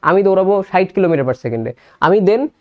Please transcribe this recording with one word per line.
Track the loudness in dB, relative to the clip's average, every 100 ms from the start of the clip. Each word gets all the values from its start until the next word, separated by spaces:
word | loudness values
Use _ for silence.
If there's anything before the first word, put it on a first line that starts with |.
| 2
আমি | 2 2
দৌড়াবো | 2 2 -2 0
ষাট | -2 -2 -2
কিলোমিটার | 0 0 -2
per | -4
সেকেন্ডে, | -6 -6 -8 -12 _ _ 0
আমি | 2 2
then | 0 -4 _